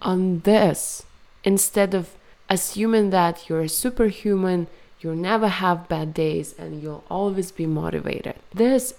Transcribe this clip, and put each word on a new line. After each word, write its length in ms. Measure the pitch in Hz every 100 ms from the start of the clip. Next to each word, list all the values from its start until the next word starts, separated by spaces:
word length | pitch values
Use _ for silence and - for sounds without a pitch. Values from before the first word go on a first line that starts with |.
on 380 | 180 185 185 170
this 640 | 202 214 190 - - - - - - -
instead 520 | 196 196 - 208 196
of 160 | 190 170 - - - -
assuming 580 | 190 - 202 226 220 202
that 400 | 185 170 170 -
you're 140 | 160
a 60 | 160
superhuman, 960 | - 254 240 220 - 208 196 185 180 165 - - -
you'll 160 | 160 165
never 320 | 185 220 214
have 400 | 180 185 170 -
bad 240 | 160 156
days, 420 | 156 156 160 151 -
and 240 | 160 151
you'll 220 | 151 147 -
always 400 | 180 202 190 180
be 140 | -
motivated. 680 | 160 156 165 156 - - - - -
This 400 | 185 240 262 254